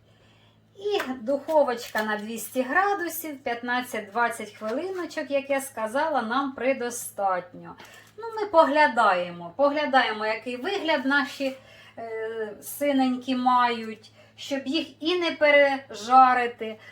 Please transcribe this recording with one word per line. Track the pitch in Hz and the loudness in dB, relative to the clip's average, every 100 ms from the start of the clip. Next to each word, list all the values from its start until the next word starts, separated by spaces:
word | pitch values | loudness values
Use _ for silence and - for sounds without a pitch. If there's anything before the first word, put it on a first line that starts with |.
| _ _ _ _ _ _ _ - | _ _ _ _ _ _ _ -10
І | 403 392 262 | -4 -2 -2
духовочка | 254 220 277 - 311 254 233 - 220 | -6 -4 -4 2 4 4 0 -4 -4
на | 214 208 | -2 -4
двісті | 214 226 - 262 | -6 -10 -6 -4
градусів, | 247 330 403 403 339 330 311 269 | 0 2 2 0 -4 -6 -10 -10
п'ятнадцять-двадцять | 254 233 247 247 254 220 202 226 233 - 208 | -8 -6 -4 -4 -4 -8 -6 -2 -2 -2 -12
хвилиночок, | - 214 254 370 381 320 320 277 | -10 -6 -4 -4 -6 -8 -8 -4
як | 277 269 | -4 -2
я | 277 | -4
сказала, | 269 - 214 254 311 277 | -4 -8 -4 -2 0 -2
нам | 220 254 285 | -2 -2 -2
предостатньо. | 262 247 240 240 233 - - 196 180 175 175 170 - - - - - | -2 -2 -2 -4 -8 -10 -4 0 -2 -4 -16 -18 -18 -20 -20 -20 -14
Ну, | 453 440 | -10 -6
ми | 415 | 4
поглядаємо, | 330 277 302 294 233 208 180 175 170 170 - | 6 6 6 4 6 4 4 -2 -8 -12 2
поглядаємо, | 277 294 294 254 226 214 214 | 2 2 2 2 2 0 -2
який | 220 254 247 | -4 -6 -8
вигляд | 302 392 311 302 262 | -4 -4 0 0 2
наші, | 285 269 - 269 262 - - - - | 0 0 -4 -6 -6 -16 -20 -20 -14
е, | 226 220 220 226 214 208 | -10 -8 -6 -6 -8 -10
синенькі | - - 285 269 262 247 - 254 | -14 -4 0 2 2 0 -2 0
мають, | 254 247 240 233 220 220 - _ - - | 2 4 2 0 -8 -12 -18 _ -20 -18
щоб | - 277 262 | -8 -6 -2
їх | 311 - - | -4 -4 -6
і | 311 359 | -2 0
не | 339 | -2
пережарити, | - 302 294 277 269 - 208 220 262 254 247 240 - 220 214 - | 2 4 6 6 2 -6 -12 4 8 8 6 0 -4 -10 -12 -18